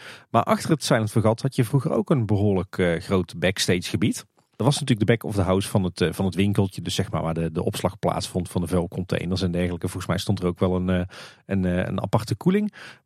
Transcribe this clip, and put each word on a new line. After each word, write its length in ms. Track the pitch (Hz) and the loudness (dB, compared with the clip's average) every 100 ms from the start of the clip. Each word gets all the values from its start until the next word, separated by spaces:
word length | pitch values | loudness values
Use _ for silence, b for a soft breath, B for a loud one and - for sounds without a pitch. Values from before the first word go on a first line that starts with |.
| B B B | B B B
Maar 120 | - | 0
achter 280 | - 220 - | 2 2 2
het 140 | 156 | 0
Silent 260 | - 127 107 | 2 2 2
Vergat 320 | 110 107 113 | 2 2 2
had 140 | 135 - | 0 0
je 80 | |
vroeger 280 | 120 139 147 | 2 2 2
ook 180 | 233 196 | 0 2
een 160 | 147 104 | 2 2
behoorlijk, 520 | 101 104 95 95 - | 2 4 2 0 0
eh, 220 | 90 82 | 2 0
groot 380 | - 95 87 87 | 0 0 0 0
backstage 440 | 87 - - 90 - | 0 0 0 0 0
gebied. 380 | 87 107 - - _ _ - | 0 0 -2 -10 _ _ -2
Dat 120 | 113 | 0
was 120 | 143 | 2
natuurlijk 260 | 135 110 104 | 2 2 2
de 40 | 117 | 2
back 80 | |
of 100 | - | 0
the 80 | 104 | 0
house 260 | 90 95 98 | 2 2 2
van 160 | 107 | 0
het, 160 | 92 - | 0 0
eh, 120 | 85 | -2
van 120 | 80 | 0
het 100 | 95 | -2
winkeltje. 480 | 85 101 101 98 - | 0 0 2 0 -2
Dus 120 | 87 | -6
zeg 160 | - 92 | -4 -2
maar 120 | 80 | -2
waar 120 | 80 | -2
de, 180 | 82 82 | -2 -2
de 100 | 80 | -2
opslag 360 | - - 87 - | -4 -2 -4 -2
plaatsvond 500 | 90 82 - 92 85 | -2 -2 -4 -4 -4
van 120 | 92 | -4
de 60 | 85 | 0
vuilcontainers 760 | 90 85 - 90 82 85 90 | 0 -2 -4 -4 -4 -2 -2
en 80 | 92 | 0
dergelijke. 340 | 87 87 85 90 | 0 -2 -2 -6
Volgens 180 | 95 - | -4 -4
mij 120 | 85 | -2
stond 220 | - 95 | -2 0
er 60 | 90 | 0
ook 120 | 87 | 0
wel 180 | 92 92 | 0 2
een, 120 | 90 | 0
eh, 100 | 92 90 B B B B | 0 -2 B B B B
een, 180 | 95 | 0
eh, 120 | 92 90 - | 2 0 -2
een 160 | 95 | -4
aparte 320 | - - - | 0 0 0
koeling. 380 | 110 175 202 208 - B B | -2 2 2 0 -6 B B